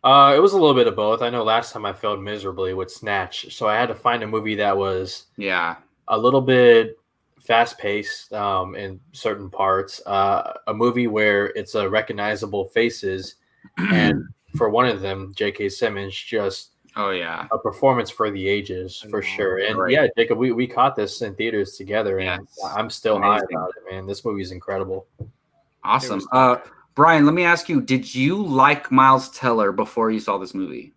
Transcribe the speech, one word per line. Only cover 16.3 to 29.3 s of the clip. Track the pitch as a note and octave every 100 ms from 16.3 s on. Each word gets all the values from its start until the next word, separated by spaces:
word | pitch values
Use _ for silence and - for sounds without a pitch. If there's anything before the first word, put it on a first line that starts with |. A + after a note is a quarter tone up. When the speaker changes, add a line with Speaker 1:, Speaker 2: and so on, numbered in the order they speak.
| A2+ G2+ - - _ _ -
Speaker 2:
Oh, | G2+
yeah. | F#2 E2+ E2 E2+
Speaker 1:
a | A2+
performance | - - C3+ B2 G#2
for | - G#2+
the | G2 F#2+
ages, | G#2 F#2+ F#2 F#2 - G#2
for | G#2+
Speaker 3:
I | G2+
know. | -
Speaker 1:
sure. | G2 F#2
And | G2+ G#2+
Speaker 2:
Right. | F#2
Speaker 1:
yeah, | C#3+ C3+ -
Jacob, | A#2 A2+
we, | B2+
we | A#2 B2
caught | - C3 C3+
this | G2+ -
in | A2 F#2+
theaters | A2+ G#2+ F#2+ -
together, | G2 G#2+ G#2 F#2+
and | F#2 E2+ F2+ -
Speaker 2:
Yes. | F#2 G2
Speaker 1:
I'm | A2+
still | - A2+ G#2
high | G2+ G#2
Speaker 2:
Amazing. | F#2+ F2+
Speaker 1:
about | F#2 -
it, | F#2
man. | F#2+ F#2+
This | G2 A#2
movie's | G2+ F2+
incredible. | F2+ - F#2+ F#2+ F#2+ - _ - _ _ _ _ _
Speaker 2:
Awesome. | - A#2+ C3
Speaker 3:
It | G2
was | -
Speaker 2:
Uh, | C3 C3 B2 - _ _ -
Brian, | D#3 D#3+ D3
let | E3+
me |
ask | E3+ E3+ -
you: | D3+
Did | - C3 -
you | B2+ C3+ G3
like | F#3+ C3+ C3+ D3 -
Miles | C3 C3 C3
Teller | C3